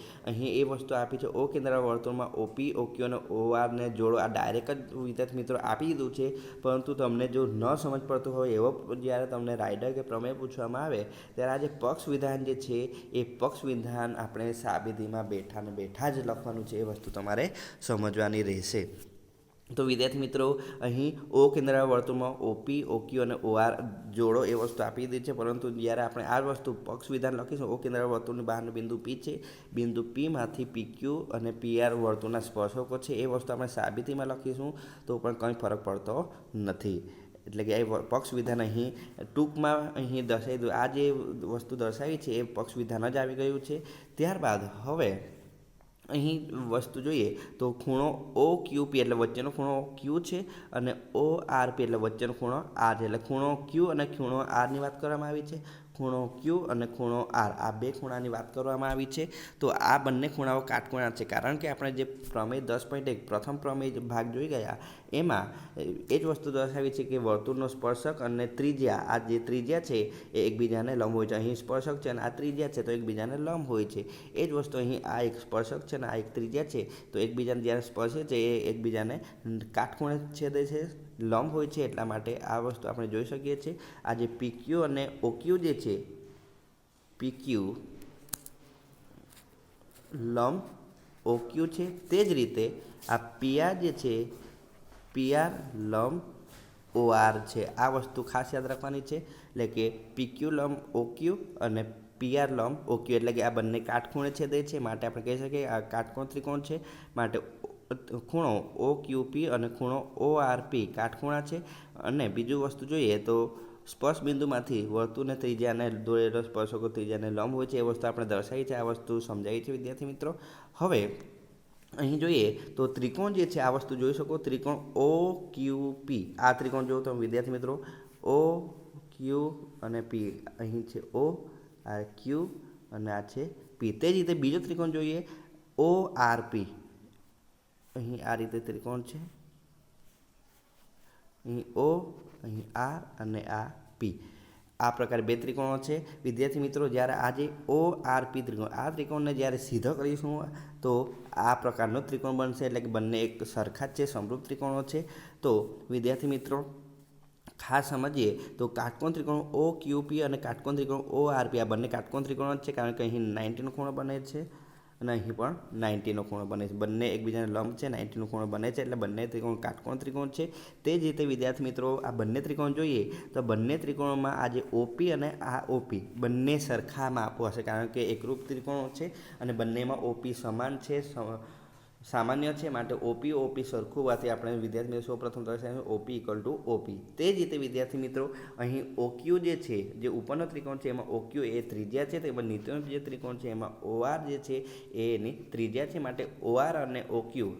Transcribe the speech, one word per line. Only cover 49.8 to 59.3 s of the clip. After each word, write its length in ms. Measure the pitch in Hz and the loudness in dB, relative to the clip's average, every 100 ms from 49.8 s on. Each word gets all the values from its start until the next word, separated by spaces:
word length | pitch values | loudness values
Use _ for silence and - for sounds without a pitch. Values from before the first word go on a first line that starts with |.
| 139 - | -2 -6
Q 180 | 139 156 | -2 0
છે, 240 | 175 185 190 - - | 0 -4 -6 -12 -8
અને 220 | 123 123 123 - - | -2 -2 -2 -2 2
ઓ 260 | 151 165 - | 4 4 2
આર 220 | 131 127 | 2 4
પી, 120 | 127 | 2
એટલે 140 | 117 113 | 2 2
વચ્ચેનો 360 | 110 110 120 | 2 0 -2
ખૂણો 300 | 120 120 131 160 - 113 | -2 -2 -2 -4 2 4
R 60 | 110 | 4
છે. 80 | 113 | 2
એટલે 120 | 110 | -2
ખૂણો 500 | - 135 139 143 143 | 0 0 2 0 0
Q 160 | 156 175 | 2 4
અને 160 | 151 139 | 4 0
ખૂણો 380 | 123 131 131 | -2 0 0
R 280 | 135 - 123 | 2 4 4
ની 80 | 139 | 2
વાત 220 | 139 139 | -2 -2
કરવામાં 280 | 151 147 147 | -2 -2 -2
આવી 120 | 147 | -4
છે. 160 | 147 160 - - - | -4 -8 -10 -16 -14
ખૂણો 460 | - 131 127 123 - 151 | -4 0 0 -2 -2 2
Q 240 | 175 170 | 2 2
અને 160 | 120 117 | 0 -2
ખૂણો 420 | 117 120 120 117 | 0 0 2 2
R, 200 | - 104 | 2 2
આ 200 | - 110 | 2 -2
બે 200 | 107 123 | -2 -4
ખૂણાની 380 | 135 135 123 123 | -4 -6 -4 -4
વાત 240 | 113 113 | -4 -4
કરવામાં 360 | 135 131 131 135 | -4 -2 0 0
આવી 160 | 135 135 | 0 -2
છે. 240 | 156 165 | -4 -6